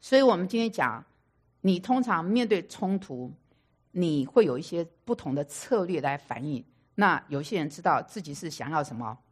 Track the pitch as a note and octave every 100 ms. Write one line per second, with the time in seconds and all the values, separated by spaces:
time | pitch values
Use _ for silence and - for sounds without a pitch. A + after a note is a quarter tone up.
0 | - C4 C4+ F#3+ F#3 A#3 A3+ - C3 G#2+
1 | - _ _ _ _ _ F#3+ F3+ F#3 B3+
2 | A#3+ F3+ E3 A3+ A#3 G3 E3+ - F#3+ G3
3 | F#3 B2+ B2+ D3+ _ _ _ _ _ F3+
4 | F3 D3+ C3+ - G3 B2 E3 E3+ E3 _
5 | - A#3 - C3+ D3 - - A#3 F3 F3
6 | C3+ C#3 - A2 C#3+ C3+ - _ _ -
7 | G3+ D#3 - C#3 D3+ G#3 C#3+ - F3 C#3+
8 | - - D3+ C#3+ F3 - A#2+ D#3 C#3+ A2+
9 | A#2 A2 _